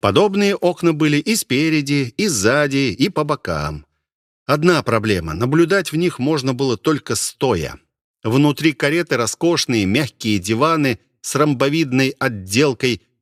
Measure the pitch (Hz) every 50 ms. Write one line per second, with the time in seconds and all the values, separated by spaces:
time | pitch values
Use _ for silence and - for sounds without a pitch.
0 | - 101 101 135 196 208 196 202 202 202 202 - - 175 175 - - 170 160 147
1 | 156 151 147 143 143 - 226 208 - _ 127 131 156 160 160 156 147 135 143 143
2 | 135 120 - - 196 214 156 104 92 110 127 147 147 143 135 139 139 127 98 -
3 | 135 202 180 - 151 147 147 - _ - 85 76 76 76 76 73 71 _ _ _
4 | _ _ _ _ _ _ _ _ _ - 135 151 151 175 180 151 117 - 113 110
5 | 104 110 101 90 80 80 78 85 117 127 143 160 170 160 190 196 175 - - 160
6 | 175 180 - - 123 139 160 151 127 135 131 120 139 135 120 - _ - 156 135
7 | - - 117 - - - - _ - 131 113 85 76 67 - - _ _ _ _
8 | _ _ _ _ _ 113 113 135 147 151 143 - 139 160 147 _ - 143 151 170
9 | 175 _ 143 120 117 110 - _ - 170 170 151 - - 127 113 101 92 101 135
10 | 156 120 _ _ - 113 107 101 87 98 113 113 139 160 165 160 147 135 117 -
11 | _ _ _ _ _ - - 135 147 151 143 120 135 139 143 160 160 135 123 131
12 | 135 131 131 _ 135 131 117 101 92 95 98 113 147 147 127 - - 127 117 98
13 | _ _ _ _